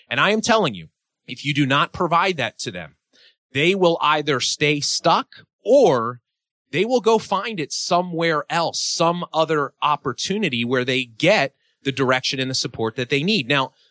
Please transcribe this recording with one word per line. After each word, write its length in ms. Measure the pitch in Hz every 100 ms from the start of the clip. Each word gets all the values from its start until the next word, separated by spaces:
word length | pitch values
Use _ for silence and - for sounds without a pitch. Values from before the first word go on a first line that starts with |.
| _
And 100 | 123
I 120 | 165
am 100 | 214
telling 320 | 220 226 175
you, 140 | 95 80 _ _ _ -
if 180 | 123 139
you 80 |
do 120 | 147 139
not 280 | 139 165
provide 440 | - 180 170 196 175
that 200 | 117 -
to 120 | -
them, 240 | 90 78 _ _ _ _ _ _
they 240 | 135 165 196
will 220 | 175 170
either 380 | 147 156 151 131
stay 400 | - - 147 147
stuck 680 | 139 - 170 185 262 - - _
or 580 | 202 269 220 127 113 123 _ _ _ _ _
they 140 | 147 214
will 160 | 254
go 180 | 202 220
find 400 | - 190 220 208
it 140 | 143
somewhere 720 | - - 175 180 165 165 151 -
else, 320 | 160 160 -
some 440 | - - 170 175 165
other 400 | 156 156 156 135 -
opportunity 800 | 143 147 139 120 - 196 196 123
where 220 | 120 127 123
they 180 | 131
get 500 | 123 110 160 165 139 - _ _
the 80 | 139
direction 480 | 131 127 127 - 135
and 100 | 131
the 60 | 131
support 400 | - - 113 -
that 140 | 123
they 120 | 143
need. 260 | 165 214 117
Now, 260 | 143 131 - _